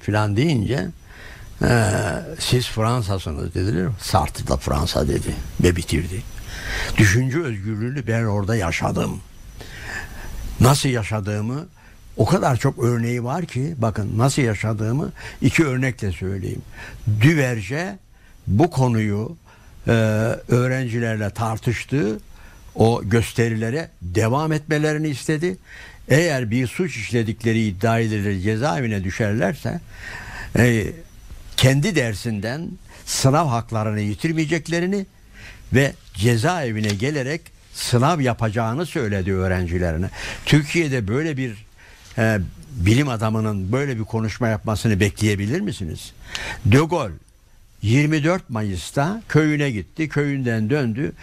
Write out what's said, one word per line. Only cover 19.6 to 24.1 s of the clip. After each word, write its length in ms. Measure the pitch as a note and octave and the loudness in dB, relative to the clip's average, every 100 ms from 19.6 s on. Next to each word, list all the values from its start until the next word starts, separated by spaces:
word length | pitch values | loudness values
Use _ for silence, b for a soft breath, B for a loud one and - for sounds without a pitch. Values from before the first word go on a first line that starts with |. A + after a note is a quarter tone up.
| B B - | B B 2
e, 40 | A#2 A2 G#2+ A#2 - - | 4 4 2 0 -2 0
öğrencilerle 840 | B2 B2+ C3 B2 A2+ A#2 A2 G2+ | 2 2 0 -2 -2 -2 -2 -4
tartıştı. 880 | - A2+ A2 - A2 - C3+ G3 G#3+ - B B B B | -2 -4 -2 -2 -4 -2 -2 0 -4 -8 B B B B
O 280 | - A2 A#2 | 2 4 4
gösterilere 840 | G2+ A#2 G#2 - A#2 A2 A2+ C#3+ E3 - | 2 2 2 0 0 0 -2 -4 -8 -10
devam 500 | F2+ | -4